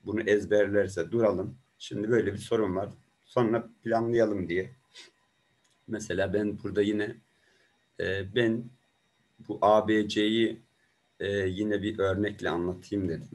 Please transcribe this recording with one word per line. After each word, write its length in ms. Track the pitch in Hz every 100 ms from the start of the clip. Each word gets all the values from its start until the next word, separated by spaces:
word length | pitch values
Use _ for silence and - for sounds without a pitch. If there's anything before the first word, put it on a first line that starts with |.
bunu 160 | - 107
ezberlerse, 880 | 101 104 90 104 98 101 95 95 82
"Duralım, 460 | 117 110 92 95 - _ _
şimdi 320 | - 107 104
böyle 220 | 120 98
bir 60 | 98
sorun 380 | - 113 104 90
var, 120 | 107 - _ _
sonra 440 | _ 123 113 113 - _
planlayalım." 640 | 113 113 117 117 107 101 82
diye. 220 | 87 92 - _ - - _ _ _ _ _ _ _ -
Mesela 480 | 107 107 90 95
ben 280 | 101 104 101
burada 200 | 101 95
yine, 340 | 101 104 104 - _ _ _ _ _ _ _ -
e, 340 | 90 95 95
ben 300 | 113 117 113 117 _ _ _ _ _ _ _ -
bu 100 | -
A 260 | 101 107 107
B 200 | 107 107
C'yi, 520 | 107 107 113 110 113 _ _ _ _ _ _
e, 100 | 95
yine 520 | 101 95 92 104 101
bir 160 | 101 101
örnekle 520 | 98 95 104 104 92
anlatayım 580 | 82 87 90 - 101 92
dedim. 200 | 80 -